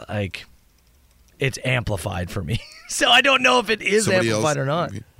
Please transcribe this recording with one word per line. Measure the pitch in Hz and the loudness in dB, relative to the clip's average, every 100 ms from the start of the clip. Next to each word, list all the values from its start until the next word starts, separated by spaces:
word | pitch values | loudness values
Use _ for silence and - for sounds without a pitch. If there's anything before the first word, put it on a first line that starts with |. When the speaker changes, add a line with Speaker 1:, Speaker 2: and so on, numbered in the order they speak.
| - | -6
Speaker 1:
like, | 104 98 - - - _ _ _ _ _ _ _ - | -4 -4 -8 -16 -20 _ _ _ _ _ _ _ -4
it's | 135 - 131 | -4 -2 -2
amplified | 127 104 104 98 92 90 | -2 -2 -4 -4 -6 -6
for | - | -6
me. | 92 113 | -4 -4
<laughs> | - - - | -6 -16 -10
So | - - | -2 4
I | 247 | 4
don't | 262 262 | 4 4
know | 254 247 | 4 2
if | 208 | 2
it | 220 | -2
is | - 208 214 | 2 2 4
Speaker 2:
Somebody | 185 113 | 2 2
Speaker 1:
amplified | 107 156 143 | 2 2 0
Speaker 2:
else, | |
Speaker 1:
or | 135 | -2
not. | 160 160 101 - | -2 -4 -8 -14